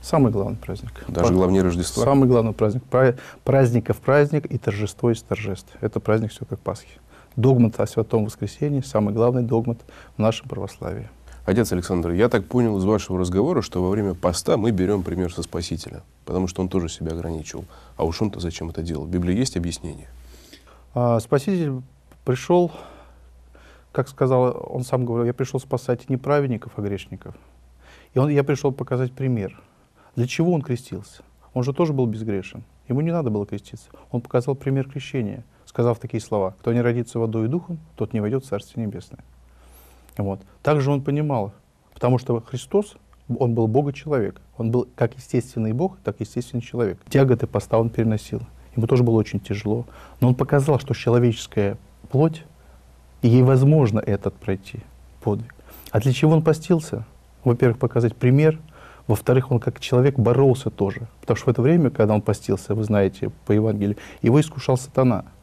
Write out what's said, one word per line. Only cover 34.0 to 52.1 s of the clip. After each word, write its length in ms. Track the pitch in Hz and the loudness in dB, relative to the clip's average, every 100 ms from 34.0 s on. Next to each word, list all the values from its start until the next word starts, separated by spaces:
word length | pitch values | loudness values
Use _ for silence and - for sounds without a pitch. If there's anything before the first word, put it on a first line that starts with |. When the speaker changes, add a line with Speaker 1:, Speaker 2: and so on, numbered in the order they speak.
| - | -8
Speaker 1:
Он 80 | 123 | -8
показал 340 | - 123 127 | -2 -2 -2
пример 340 | 139 135 135 135 | -4 -2 -2 -4
крещения, 540 | 135 - 135 101 101 - _ | -10 -8 -6 -6 -8 -14 _
сказав 340 | - - 120 113 | -10 -2 0 0
такие 220 | 117 113 | -4 -8
слова: 340 | - 107 95 - | -2 -2 -2 -2
«Кто 120 | 120 | -2
не 100 | 117 | 0
родится 360 | 120 120 117 117 | 2 0 -4 -4
водой 280 | 113 113 113 | -2 -2 -2
и 20 | |
духом, 320 | 170 165 160 - - | -4 -6 -12 -14 -8
тот 160 | 110 | -6
не 80 | 110 | -2
войдет 240 | 104 131 | -2 -4
в 40 | - | -4
Царствие 380 | 101 - 120 107 | -8 -8 -8 -8
Небесное». 380 | 92 - - - _ _ _ - - - - - - | -8 -14 -20 -20 _ _ _ -20 -20 -20 -20 -14 -8
Вот. 240 | 98 98 - _ | -6 -6 -12 _
Также 280 | 143 151 135 | 0 2 2
он 120 | 143 | 0
понимал, 500 | 139 143 151 123 101 - _ _ _ | 0 -2 -2 -2 -4 -10 _ _ _
потому 240 | - 123 127 | -2 2 2
что 220 | - 117 | 0 -4
Христос, 560 | - 127 - 202 208 - _ _ - | -4 -12 -2 -2 -2 -10 _ _ -8
он 260 | 120 120 | -2 0
был 120 | 117 113 | 2 2
Бога-человек. 720 | 127 143 135 156 139 95 - - - | 2 0 -6 -4 -2 -2 -6 -16 -6
Он 120 | 113 | -2
был 160 | 123 - | 0 -2
как 220 | - 117 - | -2 -2 -2
естественный 560 | - 127 127 113 110 | -4 -4 -2 -4 -4
Бог, 260 | 120 190 190 | -2 -4 -4
так 160 | - - | -8 -8
и 40 | |
естественный 360 | 110 123 - 120 | -8 -8 -8 -10
человек. 380 | - 120 107 - - | -8 -4 -4 -4 0
Тяготы 380 | 135 135 117 - | 2 4 2 0
поста 320 | 104 - 113 | -4 0 2
он 120 | 113 | 2
переносил. 520 | - 113 107 - 107 - - - - | 0 0 0 -4 -10 -10 -18 -8 -4
Ему 100 | 113 | 2
тоже 160 | 131 | 4
было 140 | 120 110 | 4 4
очень 240 | 104 98 | 2 -4
тяжело. 460 | - 101 101 117 120 - - - | -6 -6 -4 -4 -6 -16 -20 0
Но 80 | 123 | 2
он 60 | |
показал, 440 | 127 139 143 143 135 | 2 2 2 2 0
что 160 | - | 0
человеческая 840 | 117 123 120 120 113 - 110 101 104 - - - | -4 2 2 2 0 -4 -2 -2 -4 -12 -20 -4